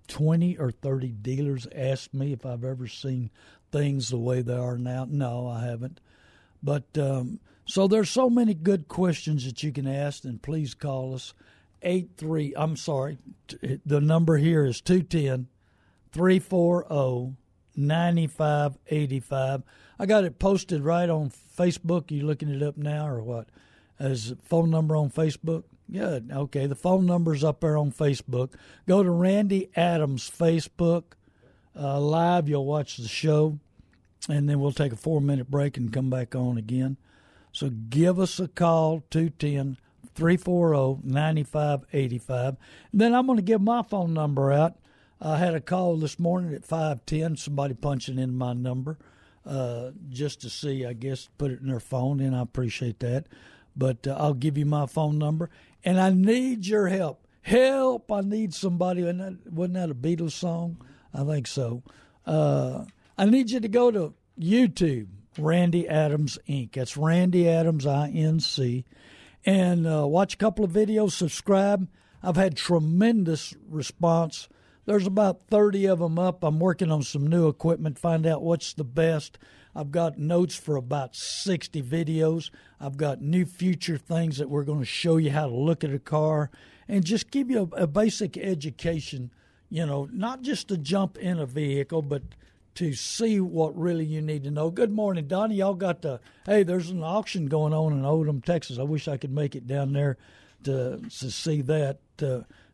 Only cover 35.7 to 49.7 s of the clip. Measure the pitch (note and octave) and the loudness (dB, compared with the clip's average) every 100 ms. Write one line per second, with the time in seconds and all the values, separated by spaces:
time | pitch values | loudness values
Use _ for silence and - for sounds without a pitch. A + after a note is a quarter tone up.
35.7 | C3 A#2 B2 C3 B2+ A#2+ C3 B2 A#2+ A2 | -2 -4 -2 -2 -2 -4 -2 -2 -2 -2
36.7 | B2+ C3 C#3 _ _ _ _ _ - C#3 | -2 -2 -4 _ _ _ _ _ -6 -6
37.7 | A2+ A2+ C3+ E3+ F3+ F#3 - F3+ - E3+ | -6 -2 4 4 4 0 -2 -6 0 4
38.7 | E3 D#3+ D#3+ - D#3+ D#3+ - D3 C#3 C3+ | 4 2 0 -2 -2 -2 -2 -2 -2 -4
39.7 | C3 _ _ - - E3 F3 - F3 E3+ | -8 _ _ -20 -2 2 2 2 2 4
40.7 | D3 C3+ C3+ C3+ C3+ D#3 D#3 C#3+ D3+ D3 | 4 2 0 -2 0 2 0 -2 -2 0
41.7 | C#3 - C#3+ B2+ A#2+ - B2+ B2+ C3+ - | -2 -2 -2 -2 -4 -4 -4 -2 -4 -14
42.7 | - - G3+ A#3 B3 C4 A#3+ F#3 A3 G3+ | -20 -2 2 4 4 4 2 2 2 2
43.7 | A#3+ - G3+ E3+ D#3+ D3+ C3+ C#3 C#3+ E3 | 0 -2 -2 0 0 0 2 2 4 2
44.7 | - _ _ _ _ D#3 D#3 F3 D#3+ - | -2 _ _ _ _ -4 0 0 0 -2
45.7 | F3+ F3+ D#3+ D3+ - E3+ F3+ F3 C#3+ - | 0 2 0 -2 -2 0 0 -2 -8 -6
46.7 | E3 D#3 C3 - D#3 E3 D3+ - C#3+ C#3 | -2 -2 -4 -4 -2 -2 -4 -4 -4 -4
47.7 | B2 D3 C3+ - C3 C3 B2+ B2+ B2 B2+ | -2 -4 -4 -4 -4 -2 -2 -4 -4 -4
48.7 | B2+ C3+ D#3 - _ _ _ - C3+ B2 | -4 -6 -10 -14 _ _ _ -10 -6 -4